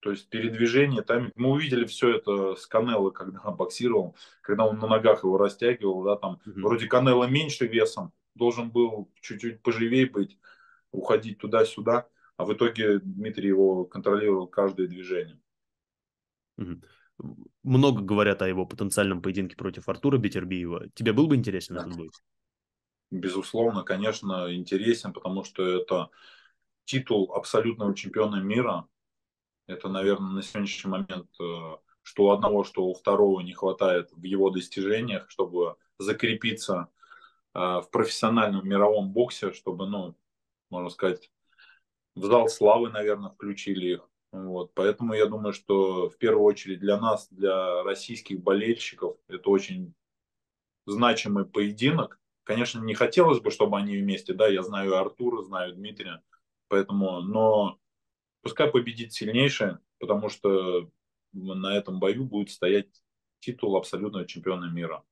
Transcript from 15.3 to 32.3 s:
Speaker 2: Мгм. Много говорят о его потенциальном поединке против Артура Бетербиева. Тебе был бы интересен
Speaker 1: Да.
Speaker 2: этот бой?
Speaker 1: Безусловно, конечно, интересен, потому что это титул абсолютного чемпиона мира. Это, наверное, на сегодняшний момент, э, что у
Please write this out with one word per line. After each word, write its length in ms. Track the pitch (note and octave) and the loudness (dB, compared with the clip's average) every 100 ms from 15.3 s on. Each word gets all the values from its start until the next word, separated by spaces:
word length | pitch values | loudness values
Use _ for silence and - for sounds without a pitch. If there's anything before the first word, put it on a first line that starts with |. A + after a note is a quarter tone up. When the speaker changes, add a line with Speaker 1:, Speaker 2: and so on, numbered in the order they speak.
| - _ _ _ _ _ _ _ _ _ _ _ - | -12 _ _ _ _ _ _ _ _ _ _ _ -12
Speaker 2:
Мгм. 260 | F#2+ F2 _ _ _ _ - - - _ | -10 -12 _ _ _ _ -16 -16 -20 _
Много 380 | C3+ B2+ C#3+ A2+ | 2 6 6 4
говорят 400 | G2 G#2 G2+ G2 | 0 4 4 4
о 60 | F#2+ | 0
его 180 | F#2 F#2 | -2 -4
потенциальном 560 | - G2+ G2 G2+ F#2 | -4 -4 0 0 0
поединке 340 | F#2+ F#2 F#2 - | -4 -4 -6 -6
против 340 | F#2 F2+ - | -10 -10 -8
Артура 280 | F#2+ C#3 C3+ | -2 0 2
Бетербиева. 720 | G2+ G2 F2+ F#2 F2 E2+ - | 0 -4 -6 -6 -6 -8 -10
Тебе 200 | - A2+ | -4 0
был 140 | A2 D#3+ | 2 4
бы 80 | C#3 | 4
интересен 400 | A#2+ F#2+ - F2 | 0 -4 -6 -10
Speaker 1:
Да. 20 | |
Speaker 2:
этот 160 | F2 | -10
бой? 180 | F2 D#2+ - _ _ _ _ _ _ _ _ _ | -12 -14 -18 _ _ _ _ _ _ _ _ _
Speaker 1:
Безусловно, 720 | F#2 F#2 F#2 F#2+ A2 A#2 G2+ | -8 -6 -6 -6 0 0 0
конечно, 680 | F2 F#2+ G#2+ G#2+ G2 F#2 F2 | -4 -2 -2 -4 -4 -6 -4
интересен, 600 | F2+ F2+ F#2+ A2 A#2 G#2 | -6 -4 -2 0 0 -2
потому 300 | F2+ - F#2+ F#2+ | -10 -8 -8 -8
что 200 | - F#2 | -4 -2
это 440 | F2+ F2+ F#2 E2 _ - - _ _ _ _ - | 0 0 -2 -2 _ -20 -20 _ _ _ _ -6
титул 480 | C3+ C3 G#2+ F#2+ | -6 0 0 2
абсолютного 640 | G2+ - A2+ A2+ A2+ G#2 G2 | -2 0 0 0 -2 -4 -4
чемпиона 420 | G2 A2 G#2+ G2+ | -6 -2 0 0
мира. 500 | F#2+ A2 A#2+ F2+ - _ _ _ _ _ _ _ _ | -2 0 0 -2 -8 _ _ _ _ _ _ _ _
Это, 220 | F2+ G2 | -12 -6
наверное, 420 | G2 F#2+ G2 F#2+ | -2 2 2 0
на 120 | G2 | -6
сегодняшний 480 | F#2+ G#2+ G2+ - G2 | -6 -6 -6 -6 -6
момент, 380 | F#2+ G2 F#2 E2+ _ | -4 -6 -10 -12 _
э, 360 | F2 E2+ E2 D#2 _ _ | -8 -8 -10 -14 _ _
что 220 | - - | -18 4
у 60 | G2+ | 6